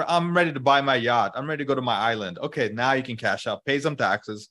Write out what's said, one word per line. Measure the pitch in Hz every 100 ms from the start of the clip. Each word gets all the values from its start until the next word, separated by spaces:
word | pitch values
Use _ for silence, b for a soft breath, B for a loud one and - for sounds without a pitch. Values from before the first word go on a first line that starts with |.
| 156
I'm | 170 170 175
ready | 170
to | 143
buy | 131 139
my | 139 131
yacht, | 117 120 101 -
I'm | 143
ready | 151
to | 139
go | 135
to |
my | 123 104
island. | 113 110 98 87
Okay, | 147 - 113
now | 110 127
you | 135
can | 131 113
cash | 110 98 -
out, | 101 -
pay | 143
some | 143 143
taxes, | 107 104 - 107 -